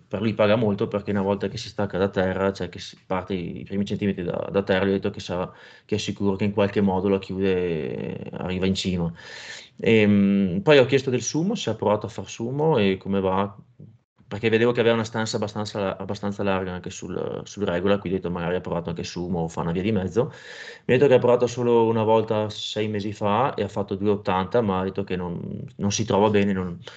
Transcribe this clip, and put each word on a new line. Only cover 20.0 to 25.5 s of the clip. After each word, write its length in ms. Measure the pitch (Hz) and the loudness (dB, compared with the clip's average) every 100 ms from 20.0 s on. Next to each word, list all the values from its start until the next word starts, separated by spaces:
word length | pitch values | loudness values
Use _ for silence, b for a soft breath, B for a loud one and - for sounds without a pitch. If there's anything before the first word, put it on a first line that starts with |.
| 92 85 143 B B B B B - | 0 0 -2 B B B B B 0
Mi 80 | |
ha 40 | 127 | 4
detto 100 | 143 | 6
che 80 | 127 | 6
ha 40 | |
provato 280 | 120 120 120 | 6 4 2
solo 400 | 127 120 117 113 | 0 4 4 4
una 160 | 113 | 4
volta 460 | 107 110 107 107 107 | 4 4 4 0 -2
sei 380 | - - - 110 | -4 -6 -4 -2
mesi 240 | 104 101 | -2 -4
fa 440 | 101 104 104 139 - | -2 0 2 2 0
e 80 | |
ha 40 | 101 | -4
fatto 280 | - 98 98 | -4 -4 0
due 160 | 101 | 0
ottanta, 500 | 101 101 92 90 120 | 0 0 0 0 0
ma 180 | 107 92 | 2 0
ha 40 | |
detto 200 | 95 95 | -2 -4
che 140 | 98 90 | -6 -6
non, 500 | 90 85 82 | -4 -6 -8